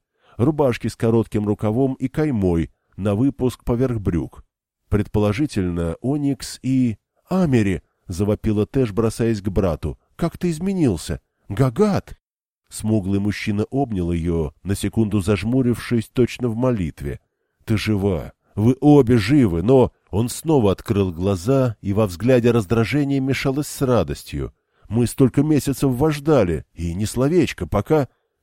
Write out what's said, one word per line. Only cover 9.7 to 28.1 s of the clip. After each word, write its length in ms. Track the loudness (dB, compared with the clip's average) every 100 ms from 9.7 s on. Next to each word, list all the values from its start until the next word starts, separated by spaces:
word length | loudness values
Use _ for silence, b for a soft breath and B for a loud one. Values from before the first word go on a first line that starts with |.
| -2 -6 -10 _ -6
"Как 220 | -6 -2
ты 120 | -4
изменился! 720 | -2 -2 0 2 0 -4 -10 _ _ -6
Гагат!" 680 | 0 0 2 0 0 -6 -16 _ _ _ _ _
Смуглый 500 | -8 -2 0 0 -2
мужчина 460 | -2 -4 -4 -4 -2
обнял 440 | -2 -2 -2 -2
её, 400 | -2 -2 -2 -4 -6
на 120 | -6 -4
секунду 440 | -2 0 0 0
зажмурившись, 880 | 0 0 0 0 0 -2 -2 -4 -2
точно 400 | 0 0 0 -4
в 80 | -2
молитве. 640 | -2 0 -4 -6 -10 -10 _ _ _ _ -4
"Ты 120 | -2
жива! 540 | 0 0 0 -2 -6 -16 _ 0
Вы 220 | 2 4
обе 380 | 6 6 6 2
живы, 440 | 4 4 4 2
но..." 300 | 4 4 4 _ _
Он 200 | -2 -2
снова 420 | -4 0 2 2
открыл 400 | 0 -2 0 0
глаза, 640 | -2 -2 -2 0 0 0 -4
и 120 | -4
во 140 | 0 -2
взгляде 440 | 0 2 4 4
раздражение 680 | 2 2 0 0 0 0 -2
мешалось 480 | -2 -2 -2 -2 -4
с 140 | -4
радостью. 720 | 0 2 0 -6 -10 -8 -8 _ _ _ -6
"Мы 180 | -2 0
столько 380 | 2 2 2
месяцев 480 | 2 0 0 -2 -2
вас 240 | 0 0 0
ждали, 500 | 2 2 2 -2 -8
и 200 | -8 -6
ни 120 | -4 -4
словечко, 600 | -2 0 2 0 -2 -4
пока... 400 | -2 0 0 0